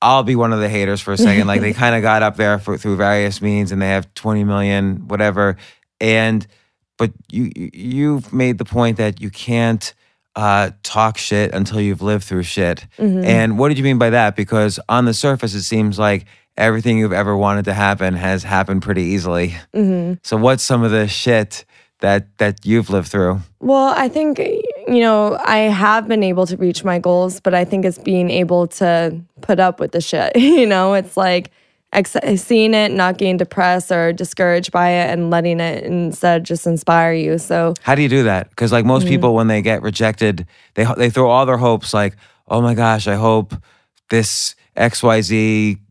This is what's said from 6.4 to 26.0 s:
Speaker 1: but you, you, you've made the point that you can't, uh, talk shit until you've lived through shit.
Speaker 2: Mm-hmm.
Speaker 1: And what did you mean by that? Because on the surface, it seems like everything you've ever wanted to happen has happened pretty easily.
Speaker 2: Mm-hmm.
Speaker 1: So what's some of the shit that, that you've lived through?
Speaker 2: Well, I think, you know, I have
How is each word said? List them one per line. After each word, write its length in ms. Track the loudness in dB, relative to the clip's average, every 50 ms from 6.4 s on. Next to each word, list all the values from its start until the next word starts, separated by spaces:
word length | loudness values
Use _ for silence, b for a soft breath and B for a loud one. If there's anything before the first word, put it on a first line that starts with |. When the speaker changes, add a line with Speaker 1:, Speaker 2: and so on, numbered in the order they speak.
| -4 -8 _ _ _ _ _ _ _ _ _
Speaker 1:
but 140 | -4 -4 -4 -4 -8 _ -10
you, 200 | -6 -6 -6 -6 -8
you, 140 | -10 -12 -12 -12
you've 600 | -12 -10 -8 -4 -2 -2 -2 -2 -4 -4 -4 -2
made 240 | -2 0 0 -2
the 80 | -4 -6
point 320 | -4 -2 0 0 0 0
that 240 | 0 -2 -2 -4 -6
you 80 | -10 -12
can't, 640 | -12 -10 -6 -2 0 0 2 0 0 -2 -4 -8 -14 _ _ _ _ _ _ _ -6
uh, 360 | -2 0 2 2 2 0 -2 -4 _ -12
talk 340 | -4 0 0 0 0 0
shit 340 | -4 -6 -2 0 0 0 0 -2
until 280 | -4 -4 -4 -2 -2
you've 200 | -2 -2 -2 -2
lived 220 | -2 -2 -2 -4 -4
through 200 | -4 -4 -4 -4
shit. 420 | -4 -4 -2 -2 -2 -2 -4 -8 -14 _
Speaker 2:
Mm-hmm. 260 | -2 -2 0 0 0 0
Speaker 1:
And 320 | 2 2 2 2 2 0 2
what 100 | 2 0
did 80 | 2
you 60 | 2 0
mean 140 | 2 2
by 120 | 2 2 2
that? 240 | 4 2 2 2 0
Because 440 | -2 -4 0 0 0 2 0 -2 -4 -4 0
on 160 | 0 2 2
the 80 | 2 0
surface, 400 | 0 0 0 0 0 -2 -6 -6
it 100 | -6 -6
seems 360 | -4 -2 0 0 0 0 0
like 260 | 0 0 0 -2 -4 b b b b b b
everything 420 | 0 0 0 0 0 0 0 2
you've 160 | 2 2 0 0
ever 220 | 0 0 0 0
wanted 300 | 0 0 0 0 0 -2
to 80 | -2 -2
happen 400 | 0 0 0 0 0 -2 -2 -2
has 300 | -2 -2 -2 -2 -2 -2
happened 380 | -2 -2 0 0 0 -2 -4
pretty 200 | -2 -2 -2 -2 -2
easily. 520 | -2 -2 -2 -2 -2 -2 -2 -2 -4 -6 -10 -14 _ -2
Speaker 2:
Mm-hmm. 400 | 0 0 0 0 -2 -2 -4 -6 -8 -6
Speaker 1:
So 140 | -4 -2
what's 260 | 2 2 2 2 0 0
some 200 | 0 0 0 2
of 80 | 2
the 160 | 2 0 0
shit 580 | -2 -4 -2 0 2 2 2 0 -2 -8 -16 -20 b b b b b b b
that, 380 | 0 0 0 0 -2 -4 _
that 280 | -2 -2 -2 -2 -4 -2
you've 240 | 0 0 0 0 0
lived 180 | -2 -4 -2 -2
through? 300 | -2 0 0 0 0 -2 -6 -12 _ _
Speaker 2:
Well, 340 | 0 0 2 2 2 2 0
I 100 | 0 -2
think, 320 | -2 -2 -2 -2 0 -2 -2
you 600 | -4 -4 -4 -4 -4 -6 -8 -8 -4 0 2 2
know, 380 | 4 4 2 2 2 0 -2 -2 -2
I 140 | 0 0 2 2 0 0 2 2
have 240 | 2 2 2